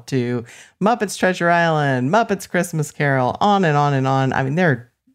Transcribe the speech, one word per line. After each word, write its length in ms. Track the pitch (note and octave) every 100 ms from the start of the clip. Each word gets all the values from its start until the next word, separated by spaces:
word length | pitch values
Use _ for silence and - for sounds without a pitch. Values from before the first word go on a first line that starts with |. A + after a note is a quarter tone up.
| -
to 360 | C3+ A#2+ B2 A2+ - - -
Muppets 360 | G3 A#3 G3+ -
Treasure 320 | F#3 F3+ E3+
Island, 580 | E3+ E3+ D#3 C#3+ B2+ C3
Muppets 400 | G#3+ A3+ G3 -
Christmas 420 | F3+ F3 D#3+ D3
Carol, 460 | - D3 C3+ B2 -
on 240 | G#3 G3+
and 140 | E3+ D3
on 160 | C#3+
and 140 | C3+ C3
on. 260 | C3+ C3+
I 80 | -
mean, 120 | C3+ D#3
there 140 | F3+
are 200 | B2 A#2 _ _